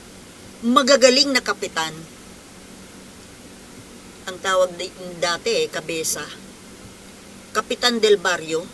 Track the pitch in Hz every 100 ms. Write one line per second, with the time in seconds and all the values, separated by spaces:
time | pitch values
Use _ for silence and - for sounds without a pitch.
0 | - - - - - - 226 262 262 277
1 | 254 254 285 254 - 196 202 - 160 160
2 | 165 - - - - - - - - -
3 | - - - - - - - - - -
4 | - - - 180 196 185 185 175 180 -
5 | 180 175 175 170 233 196 156 175 160 165
6 | 156 160 147 - - - - - - -
7 | - - - - - 214 220 240 247 233
8 | 214 202 185 170 156 160 175